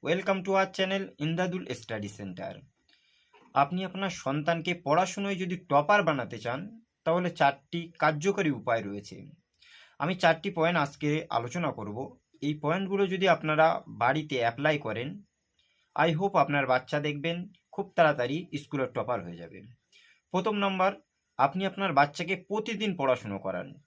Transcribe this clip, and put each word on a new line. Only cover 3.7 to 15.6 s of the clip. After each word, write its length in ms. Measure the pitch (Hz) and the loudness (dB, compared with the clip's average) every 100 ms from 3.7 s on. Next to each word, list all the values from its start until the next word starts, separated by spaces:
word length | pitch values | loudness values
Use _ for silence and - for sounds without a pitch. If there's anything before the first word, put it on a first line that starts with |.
| 180 190 | 0 -6
আপনার 240 | 185 190 180 | -4 -4 -4
সন্তানকে 500 | - 143 156 170 165 175 151 | -2 -2 0 0 -2 -4 2
পড়াশোনায় 520 | 156 185 196 196 190 | 2 2 -2 -4 -4
যদি 140 | 185 175 - | -4 -6 2
টপার 300 | 143 147 208 185 | 2 6 4 4
বানাতে 300 | 143 113 117 | 0 -2 -6
চান, 160 | 120 131 196 226 _ _ | -6 -6 -8 -16 _ _
তাহলে 240 | - 170 175 170 | 0 2 0 4
চারটি 420 | 143 139 _ 170 170 _ | 2 2 _ -8 -8 _
কার্যকরী 480 | 151 151 170 196 165 135 | 0 2 0 0 0 0
উপায় 220 | - 113 101 | 0 0 0
রয়েছে। 280 | 101 101 90 98 - _ _ _ - - _ | -10 -12 -16 -16 -20 _ _ _ -20 -20 _
আমি 120 | 147 180 | -4 2
চারটি 260 | 175 165 196 170 | 4 4 -2 0
পয়েন্ট 200 | 160 175 | 2 2
আজকে 240 | 143 - 147 151 - 117 | 0 -2 -2 -2 0 -4
আলোচনা 320 | 120 180 165 117 | -2 -4 -4 -4
করব। 180 | 104 104 139 - _ _ 143 | -8 -8 -10 -12 _ _ -6
এই 80 | 151 | -4
পয়েন্টগুলো 420 | 147 175 190 196 196 | -2 -2 -2 0 0
যদি 140 | 185 190 165 | 2 4 4
আপনারা 300 | 160 151 160 170 - 110 | 2 4 4 4 -4 -2
বাড়িতে 340 | 117 143 151 135 | 0 0 -2 0
অ্যাপ্লাই 340 | 117 117 147 147 117 | 0 0 0 0 -2
করেন, 220 | 110 131 202 - _ _ _ | -4 -6 -10 -16 _ _ _